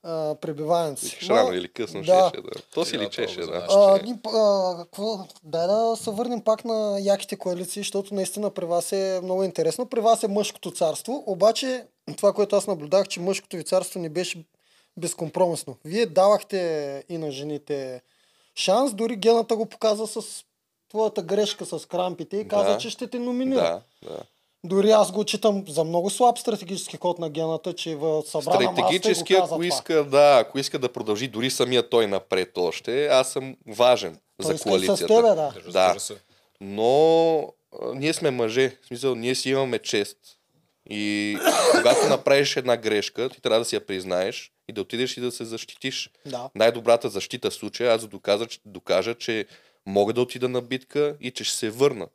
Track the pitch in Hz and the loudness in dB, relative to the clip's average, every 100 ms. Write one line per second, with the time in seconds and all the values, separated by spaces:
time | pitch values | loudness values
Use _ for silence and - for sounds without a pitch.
0 | - 165 151 151 160 147 151 170 165 139 | -6 -6 -4 -6 -8 -6 0 0 0 -6
1 | - - 180 220 - 180 180 - 110 - | -10 -10 2 4 4 2 -6 -8 -8 -6
2 | 156 185 185 - - - - - - - | 4 6 6 2 -12 -14 -8 -4 -2 -2
3 | 101 - - - 208 - - 196 202 196 | -4 -4 -4 -4 -6 -6 4 6 8 6
4 | 202 233 220 220 214 196 185 175 170 - | 2 -8 -2 2 4 2 0 -4 -10 -8
5 | 214 208 190 - 156 165 175 214 226 226 | -6 -6 -10 -20 -8 -2 0 2 2 -2
6 | - 202 247 240 220 220 233 220 214 202 | -4 -4 -4 -2 0 0 0 -2 0 -2
7 | 196 196 - 196 185 175 185 - 202 196 | 2 0 0 -8 -6 -6 -6 -8 -6 -6
8 | 196 202 185 - 208 196 175 175 165 196 | -4 -4 -4 -4 -6 -4 -2 -2 0 -2
9 | 190 185 180 185 190 175 165 160 247 254 | -2 -4 -2 -2 0 0 -2 0 -4 0
10 | 220 226 220 202 202 - 185 - 165 147 | 4 2 2 -2 -2 -6 -12 -2 -2 -2
11 | - 277 302 185 202 226 262 254 226 _ | -6 -8 -6 2 2 2 -4 -6 -8 _
12 | - 147 202 196 202 202 196 180 147 190 | -16 0 0 2 2 2 0 -6 0 0
13 | 196 - 175 185 _ 180 151 185 185 190 | 0 -4 -4 -4 _ -12 -2 -2 -2 -8
14 | 165 151 175 170 160 _ _ _ _ - | -6 -4 -6 -8 -14 _ _ _ _ -10
15 | 165 - 160 175 180 160 - 123 151 196 | -8 -6 -6 0 0 0 -8 -14 -6 -2
16 | 226 160 190 208 - 196 170 156 143 139 | 0 4 6 4 0 -4 -2 -2 -4 -8
17 | - 170 156 131 147 147 147 147 131 127 | -10 -8 -6 -6 -8 -8 _ -6 -6 -12
18 | _ _ _ _ _ - - 202 277 196 | _ _ _ _ _ -6 2 2 2 -2
19 | 226 226 214 233 226 220 220 - 220 208 | -4 0 4 4 2 -2 -4 -2 -2 0
20 | 220 - 214 - _ _ _ _ _ 208 | -4 -8 -12 -16 _ _ _ _ _ -2
21 | 220 214 170 196 208 - 175 160 - 175 | -2 -2 -2 0 0 -2 -8 -10 -6 -2
22 | 180 170 156 196 208 202 196 202 233 214 | -2 -4 -8 -6 -2 0 2 0 -2 -10
23 | 254 247 240 247 262 262 85 87 _ _ | -8 -6 -4 -2 0 2 0 -2 _ _
24 | - - - _ _ _ 170 196 202 220 | -14 -14 -14 _ _ _ -2 2 4 6
25 | 196 185 208 214 220 202 190 151 160 170 | 4 0 -4 0 0 0 -4 -4 0 0
26 | 185 - 247 240 - 214 175 190 - 160 | -2 2 2 2 -2 -4 -6 -10 -10 -6
27 | 180 170 165 147 160 160 180 175 165 156 | -4 -2 -4 -4 -2 -2 -6 -8 -8 -4
28 | 160 156 151 160 160 185 202 185 185 185 | -2 -2 -2 -6 0 2 2 2 2 2
29 | 214 175 165 185 175 165 175 180 - 160 | 0 0 4 4 4 -2 -2 -2 0 0
30 | 143 135 147 135 110 135 139 - 123 - | 4 6 8 8 6 -2 -4 -2 -4 -4
31 | 110 104 131 107 127 - 123 127 113 120 | -2 -2 -2 -2 -4 0 2 2 4 2
32 | 110 98 - 92 90 - 87 - - 127 | 4 0 0 -2 -2 -2 -2 -2 -4 -2
33 | 147 131 131 143 135 127 - 104 120 123 | 4 4 4 -4 -8 -14 -16 2 4 6
34 | 95 80 _ _ 156 156 - 190 190 196 | 0 -12 _ _ -4 -2 2 2 2 0
35 | - 220 233 175 151 107 90 90 92 87 | 4 6 6 4 0 -6 -4 2 4 2
36 | - 98 _ _ _ _ 98 101 113 139 | -4 -12 _ _ _ _ -10 -2 2 4
37 | 160 165 165 160 - - _ - 120 127 | 6 4 4 0 -4 -12 _ -12 -10 -4
38 | 147 160 156 127 113 117 135 - _ 120 | -4 0 -2 0 0 2 0 0 _ -6
39 | 135 120 117 127 131 135 135 117 - 110 | -4 -2 -2 -2 0 0 0 -4 -2 -2
40 | 101 - _ _ _ _ _ _ - 104 | -2 -8 _ _ _ _ _ _ -12 -6
41 | 104 104 104 104 - - 508 - - - | -2 -2 -2 0 0 2 4 4 6 4
42 | - 135 - 139 139 - 127 117 110 107 | 4 2 4 4 4 -2 0 0 0 -2
43 | 101 - 120 - 123 110 104 107 - 95 | -2 -6 -8 -4 0 0 2 -4 -4 -8
44 | 92 90 95 123 - _ - 107 95 117 | -4 -2 -2 -6 -16 _ -12 -8 -6 -4
45 | 127 - 123 113 113 113 - - 131 - | -4 -4 -8 -8 -12 -12 -14 -10 -8 -8
46 | - _ - 123 120 101 113 120 117 117 | -12 _ -14 -12 -12 2 2 2 2 2
47 | 123 98 - 147 104 - 104 - 120 113 | 2 -6 -8 -6 -6 -6 -12 -2 0 0
48 | 110 101 - 101 113 - - 92 - 90 | -2 -10 -2 -2 -2 -12 -16 -18 0 0
49 | 98 113 - 110 101 - _ _ - 98 | 0 -6 -4 -6 -6 -14 _ _ -2 2
50 | 101 113 123 127 127 123 120 127 _ 143 | 2 2 0 -2 -4 -4 -6 -10 _ -2
51 | 147 147 123 - 107 - 110 110 143 120 | -2 -4 -12 -8 -6 -4 -4 2 2 2
52 | 85 | -10